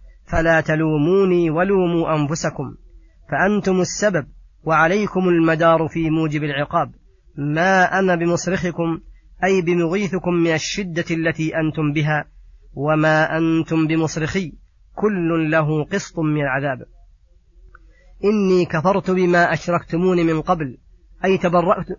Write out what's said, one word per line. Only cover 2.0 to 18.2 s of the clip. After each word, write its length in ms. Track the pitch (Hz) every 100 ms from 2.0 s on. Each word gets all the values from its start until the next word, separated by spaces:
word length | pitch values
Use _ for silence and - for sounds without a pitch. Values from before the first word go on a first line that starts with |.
| 160 156
أنفسكم، 600 | 143 165 160 151 131 - - - - _ -
فأنتم 500 | 143 190 208 185 185
السبب 460 | 175 - 208 175 123 - - _
وعليكم 560 | 156 156 160 208 202 185
المدار 680 | 180 170 165 160 165 165 160
في 220 | 165 160
موجب 340 | 160 160 151
العقاب. 480 | 147 139 147 170 135 - _ _ _ -
"ما 600 | 147 156 185 190 180 185
أنا 160 | 190 175
بمصرخكم"، 840 | 170 170 180 185 175 - 165 165 - - - -
أي 180 | 185 190
بمغيثكم 720 | 165 175 165 196 202 185 175
من 200 | 175 165
الشدة 520 | 156 - - 185 165 170
التي 400 | 165 165 160 160 160
أنتم 380 | 156 160 151
بها، 320 | 151 151 151 - - - - -
"وما 640 | - 143 156 156 156 156 160
أنتم 500 | 165 165 160 160 156
بمصرخي"، 680 | 160 160 165 156 196 165 - _ _ _ -
كل 560 | 214 196 165 165 156
له 320 | 160 151 156
قسط 360 | 143 196 - -
من 220 | 156 151
العذاب. 440 | 139 135 143 127 - - - _ _ _ _ - - - - _ - -